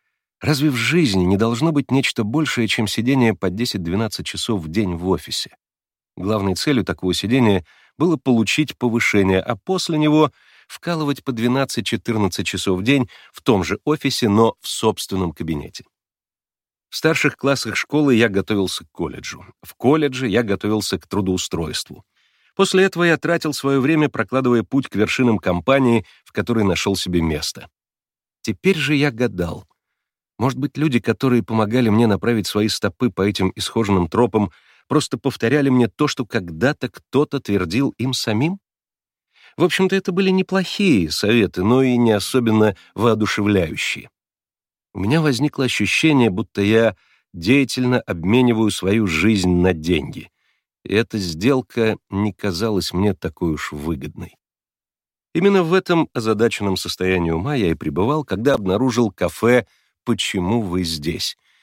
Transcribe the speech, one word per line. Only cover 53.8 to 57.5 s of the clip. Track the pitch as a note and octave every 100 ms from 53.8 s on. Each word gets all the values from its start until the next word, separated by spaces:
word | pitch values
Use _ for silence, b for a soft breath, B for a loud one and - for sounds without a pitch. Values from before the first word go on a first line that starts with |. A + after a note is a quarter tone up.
| D2+ D#2 D2+ - F2 - _ _ _ _ _ _ _ _ _
Именно | E3 G3 G3
в | E3
этом | F#3 - E3+ D3+
озадаченном | B2 A2 G#2 A2+ - G2+ F#2
состоянии | - - F#2 F#2 E2+
ума | E2 A2+